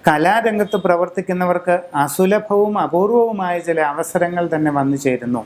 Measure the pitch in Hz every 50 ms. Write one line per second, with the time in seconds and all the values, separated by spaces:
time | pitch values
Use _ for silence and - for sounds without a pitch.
0 | - 170 156 151 160 180 208 233 220 226 214 208 208 202 - 196 190 185 175 170
1 | 180 175 175 196 185 185 180 180 180 175 175 175 175 180 175 180 180 - - 143
2 | 139 143 - - 185 185 208 214 208 - 208 202 208 214 208 196 165 139 156 175
3 | 190 208 233 240 233 226 220 196 185 175 175 175 165 170 165 160 156 143 143 156
4 | 160 - - 180 175 175 175 175 175 165 160 156 156 151 143 143 135 139 143 139
5 | - 135 127 123 123 120 123 117 110